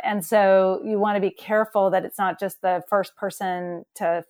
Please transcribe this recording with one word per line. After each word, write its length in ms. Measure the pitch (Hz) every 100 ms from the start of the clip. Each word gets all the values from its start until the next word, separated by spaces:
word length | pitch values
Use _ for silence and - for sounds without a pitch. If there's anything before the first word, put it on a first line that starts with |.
and 200 | - 208 170
so 560 | 214 196 190 190 185 214
you 120 | 214
want 200 | 208 208
to 20 |
be 120 | 190
careful 580 | - - 214 214 208 190
that 160 | 185 185
it's 120 | -
not 220 | 190 -
just 220 | 196 -
the 200 | 185 180 -
first 300 | 202 185 -
person 640 | 196 - 190 180 175 175 - -
to 280 | 175 170